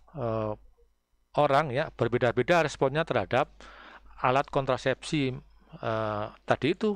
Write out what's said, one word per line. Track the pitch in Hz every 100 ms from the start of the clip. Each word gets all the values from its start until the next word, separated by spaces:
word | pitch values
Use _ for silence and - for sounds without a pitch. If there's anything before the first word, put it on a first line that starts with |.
| - 151
eh, | 120 110 107 107 - _ _ _ _ _ _ -
orang | 147 139 156
ya, | 123 160
berbeda-beda | - 117 120 120 113 123 175
responnya | 151 - 139 147
terhadap | 165 127 95 120 151 - - - - - - -
alat | 131 131 143
kontrasepsi, | 143 131 123 135 123 - 156 131 135 - _ - -
eh, | 117 110 110 104 107 - -
tadi | 120 139 202
itu | 214